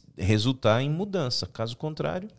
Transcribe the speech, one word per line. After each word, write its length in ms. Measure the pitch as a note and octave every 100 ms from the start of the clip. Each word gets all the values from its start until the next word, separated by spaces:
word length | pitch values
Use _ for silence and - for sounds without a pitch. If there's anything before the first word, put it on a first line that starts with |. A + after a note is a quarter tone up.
| - -
resultar 640 | F#2+ G#2+ A#2 C3 A2 A2+
em 80 | C#3+
mudança. 560 | D3+ G#3 F#3+ B2+ - -
Caso 300 | - A2+ A#2+
contrário, 520 | D#3 D3+ D3 F3+ G#3+